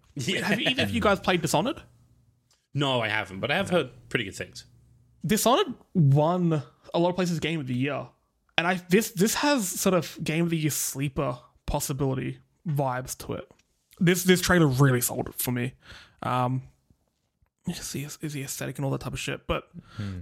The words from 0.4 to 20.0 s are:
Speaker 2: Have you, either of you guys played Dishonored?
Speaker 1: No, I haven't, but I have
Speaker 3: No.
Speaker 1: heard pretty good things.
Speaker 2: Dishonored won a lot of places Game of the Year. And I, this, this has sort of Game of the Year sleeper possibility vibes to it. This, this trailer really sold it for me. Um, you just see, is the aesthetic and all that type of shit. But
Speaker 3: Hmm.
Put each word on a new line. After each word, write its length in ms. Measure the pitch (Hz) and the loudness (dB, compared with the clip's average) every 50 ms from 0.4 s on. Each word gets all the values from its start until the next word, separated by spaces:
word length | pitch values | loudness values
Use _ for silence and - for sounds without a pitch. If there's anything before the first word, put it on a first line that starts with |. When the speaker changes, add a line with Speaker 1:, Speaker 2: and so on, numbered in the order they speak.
| - | 0
Speaker 2:
Have 140 | 208 - - | 0 0 0
you, 80 | - - | 0 0
either 140 | 254 269 254 | 0 0 0
of 60 | - | 0
you 100 | - 233 | 0 2
guys 200 | 196 214 196 190 | 4 4 4 4
played 220 | - - 185 175 156 | 2 2 0 2 0
Dishonored? 400 | 147 - 147 190 262 330 - - - _ _ _ _ _ _ _ _ _ _ _ _ _ _ _ _ - | 0 0 0 0 0 -4 -6 -10 -20 _ _ _ _ _ _ _ _ _ _ _ _ _ _ _ _ -4
Speaker 1:
No, 280 | 139 147 135 131 123 113 | -2 0 2 2 2 2
I 60 | 107 | 2
haven't, 320 | 107 110 101 92 95 95 | 0 -2 -2 -4 -6 -6
but 100 | - - | -4 -2
I 60 | 147 | 0
have 140 | 185 196 190 | -2 0 0
Speaker 3:
No. 80 | 180 170 | 0 0
Speaker 1:
heard 120 | 139 127 - - - - | 0 -2 -6 -14 -8 -4
pretty 160 | - 127 107 | -4 -4 -4
good 120 | 95 - | -4 -8
things. 280 | - 92 - - - - - _ _ _ _ _ _ _ _ _ _ - | -10 -12 -12 -12 -16 -20 -20 _ _ _ _ _ _ _ _ _ _ -2
Speaker 2:
Dishonored 480 | 151 214 214 - 220 254 359 415 277 233 - _ _ - | 0 0 2 4 4 4 4 2 0 -4 -10 _ _ 2
won 720 | 190 151 135 139 151 147 160 175 185 175 165 160 139 131 - _ _ _ - - | 4 4 6 6 6 4 4 2 2 2 2 0 0 -2 -6 _ _ _ -4 0
a 40 | 175 | 0
lot 120 | 170 180 | 2 2
of 60 | 175 | 2
places 220 | 185 185 175 170 151 | 0 -2 -2 -2 -2
Game 200 | 143 151 165 160 | -2 -4 -4 -4
of 60 | 135 | -4
the 80 | 131 127 | -4 -4
Year. 320 | 123 131 143 139 127 127 127 - _ _ _ _ _ _ _ _ | -2 -2 -2 -4 -6 -8 -10 -14 _ _ _ _ _ _ _ _
And 100 | - 165 | 0 2
I, 80 | 175 185 175 - - | 2 0 -2 0 4
this, 200 | 175 220 226 - | 4 4 4 2
this 240 | - 160 190 226 - | 0 0 2 2 2
has 320 | - - 294 294 262 202 175 | 2 2 2 2 2 2 -2
sort 260 | - - - 196 185 | -4 -2 0 2 2
of 240 | 170 - - - - 165 | 2 2 -2 -6 -8 -6
Game 220 | - 156 165 170 | -2 0 0 0
of 60 | 170 | 0
the 60 | 170 | 0
Year 140 | 160 151 147 | 0 0 0
sleeper 680 | 131 - - - - 135 139 147 - 165 143 135 135 - - _ _ _ _ | 0 -2 -4 -4 -4 -4 -4 -4 -2 -2 -4 -4 -4 -8 -12 _ _ _ _
possibility 720 | - - 147 - - 143 135 143 135 131 131 135 131 131 - _ _ _ _ - | -4 -4 -2 -2 -4 -4 -2 -2 -2 -2 -2 -4 -6 -8 -10 _ _ _ _ -6
vibes 500 | 175 147 143 139 131 123 127 131 131 - - - | -4 -2 0 0 0 -2 -4 -6 -8 -12 -12 -8
to 60 | - 107 | -8 -8
it. 160 | 87 - - _ _ _ _ _ _ _ _ _ - | -8 -10 -12 _ _ _ _ _ _ _ _ _ 2
This, 240 | 190 165 185 175 180 | 4 4 4 4 4
this 160 | 185 180 175 | 4 4 4
trailer 260 | 175 - 180 175 160 | 4 4 4 6 6
really 340 | 143 127 127 143 135 127 120 | 6 6 6 6 6 4 4
sold 280 | - - - 123 - - | 0 -2 -4 -4 -6 -6
it 60 | - | -6
for 160 | - - 127 | -6 -4 -4
me. 220 | 123 123 120 127 - _ _ - - - - - _ _ - | -2 -2 -4 -4 -6 _ _ -20 -20 -20 -20 -20 _ _ -6
Um, 400 | 123 123 127 127 127 131 131 131 - - _ _ _ _ _ _ _ _ _ _ _ _ _ _ _ _ _ _ | -2 0 0 0 0 0 -2 -4 -8 -14 _ _ _ _ _ _ _ _ _ _ _ _ _ _ _ _ _ _
you 80 | - 170 | -8 -8
just 160 | - - - | -6 -8 -8
see, 140 | - 139 143 | -8 -8 -8
is 120 | 147 - - | -8 -10 -10
the 240 | - 151 151 139 135 | -10 -8 -8 -8 -8
aesthetic 360 | 135 - - 139 135 135 - | -8 -8 -8 -8 -8 -6 -4
and 60 | 139 | -2
all 60 | 139 135 | -2 -2
that 80 | 135 | -4
type 120 | - - 135 | -4 -6 -8
of 60 | 131 | -6
shit. 260 | - - 139 - - | -6 -6 -6 -6 -6
But 220 | - 170 147 - _ - 170 - - - | -4 -6 -6 -6 _ -16 -20 -20 -14 -10
Speaker 3:
Hmm. 240 | - | -8